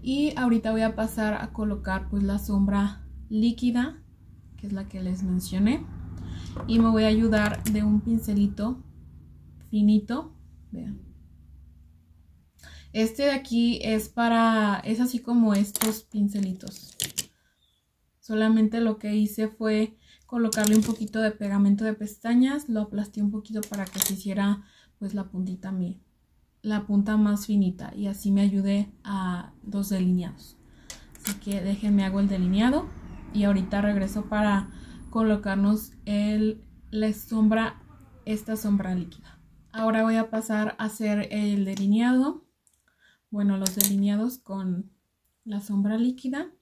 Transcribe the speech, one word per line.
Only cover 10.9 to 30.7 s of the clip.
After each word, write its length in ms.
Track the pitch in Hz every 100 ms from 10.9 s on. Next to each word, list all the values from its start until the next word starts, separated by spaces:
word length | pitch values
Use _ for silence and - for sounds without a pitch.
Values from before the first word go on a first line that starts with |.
| 202 - - - - - - - - - - _ - _ _ _ _ - - -
Este 300 | 214 220 226
de 80 | 285
aquí 480 | 269 269 233 233 240
es 280 | 220 220 214
para, 720 | - 233 226 226 220 208 196
es 160 | - 220
así 200 | 247 240
como 340 | - 240 220
estos 500 | 202 202 - 220 214
pincelitos. 960 | - 214 202 202 190 185 - - - - - - - _ _ _ _ _ _ _ _ _
Solamente 640 | - 214 220 220 214 226
lo 160 | 226 214
que 180 | 208 208
hice 320 | 214 - 220
fue 500 | 214 220 214 220 - _ _ _
colocarle 500 | 240 226 220 214 214
un 80 |
poquito 380 | 214 220 208 220
de 100 | 220
pegamento 540 | 214 202 202 202 202 220
de 80 |
pestañas. 760 | 214 214 - 233 240 262 285 294
Lo 120 | 220
aplasté 400 | 208 202 208 214
un 100 | 208
poquito 300 | 214 214 220
para 240 | 214 202 190
que 140 | 190
se 140 | -
hiciera, 500 | 190 202 196 202 202 - _ _ _
pues, 140 | 196 202
la 140 | 190
puntita 420 | 185 185 185 190
mía, 260 | 190 180 185 _ _ _ _ _ _
la 240 | 214 214 208
punta 320 | 202 202 214
más 300 | 208 208 -
finita. 460 | 208 185 185 - -
Y 100 | 202
así 260 | 196 202
me 100 | 196
ayudé 520 | 202 196 196 202 202 -
a 500 | - 196 185 180 - -
dos 260 | - 196 196
delineados. 680 | 190 180 180 175 - - - -